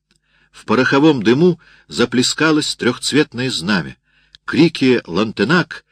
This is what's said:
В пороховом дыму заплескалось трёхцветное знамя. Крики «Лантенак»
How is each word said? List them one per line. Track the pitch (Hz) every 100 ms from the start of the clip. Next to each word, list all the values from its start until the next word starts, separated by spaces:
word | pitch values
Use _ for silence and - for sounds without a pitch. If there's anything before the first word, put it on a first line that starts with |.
| _ _ _ _ _
В | -
пороховом | - 110 127 143 156 139
дыму | 98 127 180 170 _ _ _
заплескалось | 76 120 120 127 - 156 151 147
трёхцветное | - 110 127 - 139 151 117 127
знамя. | 107 170 214 69 - _ _ _ -
Крики | - 110 165 - 131 120 -
«Лантенак» | 85 110 - 107 175 160 - -